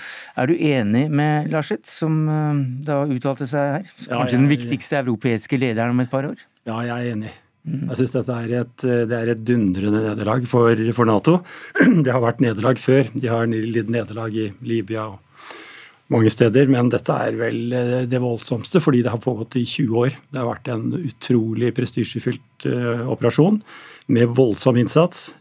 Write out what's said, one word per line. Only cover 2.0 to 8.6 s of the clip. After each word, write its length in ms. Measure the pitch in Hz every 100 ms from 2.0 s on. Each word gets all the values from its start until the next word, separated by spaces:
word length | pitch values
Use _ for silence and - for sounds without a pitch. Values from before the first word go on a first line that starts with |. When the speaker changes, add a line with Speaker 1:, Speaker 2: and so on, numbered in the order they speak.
| 160 156 156
Speaker 1:
eh, 340 | 151 151 147 135 127 147
da 180 | 143 143
uttalte 420 | 127 139 135 135
seg 240 | 143 143
her? 100 | 147 190 - -
Speaker 2:
Ja, 80 | 120
Speaker 1:
Kanskje 80 | 127
den 180 | 123 143
Speaker 2:
jeg 100 | 143
Speaker 1:
viktigste 440 | 120 120 - 143
europeiske 560 | 127 110 131 113 - 135
lederen 300 | 127 110 120
om 80 | 123
et 100 | 123
par 140 | 135
år? 140 | 139 226 _ _ -
Speaker 2:
Ja, 140 | 113
jeg 80 | 120 120 120
er 80 | 107
enig. 140 | 107 - _ _ 156
Speaker 1:
Mm. 220 | 135 131
Speaker 2:
Jeg 80 | 123
synes 160 | 127
dette 180 | 131 120
er 300 | 120 113 120